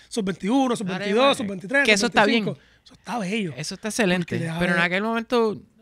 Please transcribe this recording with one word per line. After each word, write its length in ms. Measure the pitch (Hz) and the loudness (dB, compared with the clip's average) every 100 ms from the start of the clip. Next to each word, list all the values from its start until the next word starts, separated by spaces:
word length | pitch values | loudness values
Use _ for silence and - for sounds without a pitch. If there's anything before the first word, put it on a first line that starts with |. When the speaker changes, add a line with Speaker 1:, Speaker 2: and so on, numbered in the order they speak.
| - | -8
Speaker 1:
sub-veintiuno, 540 | - 196 185 185 269 | -4 -4 -4 0 2
Speaker 2:
Ahora 120 | 262 | 2
hay 40 | 233 | 0
Speaker 1:
sub-veintidós, 500 | 190 185 202 214 277 | -4 -4 0 4 4
Speaker 2:
más. 100 | 277 | 2
Speaker 1:
sub-veintitrés, 460 | 208 190 185 269 269 | -4 -8 -2 0 4
Speaker 2:
Que 60 | |
eso 160 | 208 233 | 4 4
está 180 | 262 208 | 4 4
bien. 200 | 226 208 | 2 0
Speaker 1:
sub-veinticinco. 380 | 143 _ _ - | -6 _ _ -20
Eso 80 | |
está 260 | - - 233 | -20 -8 -6
bello. 340 | 180 226 185 127 | -4 -4 -4 -6
Speaker 2:
Eso 180 | 156 190 | -10 -8
está 120 | 220 | -8
excelente. 460 | 208 202 180 170 180 | 0 2 2 -2 -4
Speaker 1:
Porque 100 | 165 | -4
deja 140 | 165 | -2
Speaker 2:
Pero 140 | 175 | 0
en 60 | 175 | 0
Speaker 1:
de 60 | 170 | 0
Speaker 2:
aquel 180 | 180 | 0
momento, 580 | 220 226 233 247 220 160 - _ | -2 -4 -2 0 0 -2 -12 _